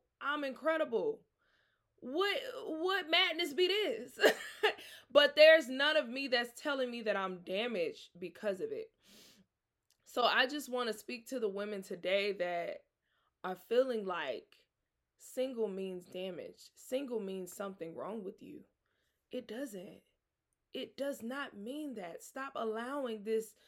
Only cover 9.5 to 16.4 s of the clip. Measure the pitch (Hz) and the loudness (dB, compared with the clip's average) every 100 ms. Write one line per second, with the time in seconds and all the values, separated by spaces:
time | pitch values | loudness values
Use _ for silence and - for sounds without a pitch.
9.5 | _ _ _ _ _ - 247 226 220 254 | _ _ _ _ _ -8 0 2 4 2
10.5 | 294 247 247 233 214 - 247 - 262 214 | -2 -6 -4 -4 -4 -8 -12 -8 -4 -4
11.5 | 196 208 202 190 180 175 196 202 190 175 | -4 -6 -8 -8 -6 0 0 0 -2 -2
12.5 | 175 170 - - _ _ _ _ _ 180 | -2 -4 -8 -16 _ _ _ _ _ -8
13.5 | 185 - 233 262 226 190 175 143 113 - | -8 2 2 4 0 -2 -2 -2 -4 -8
14.5 | - _ _ _ _ _ _ - - 262 | -20 _ _ _ _ _ _ -10 -4 -4
15.5 | 233 214 190 190 180 180 185 190 160 | -2 -4 -4 -6 -8 -10 -8 -8 -8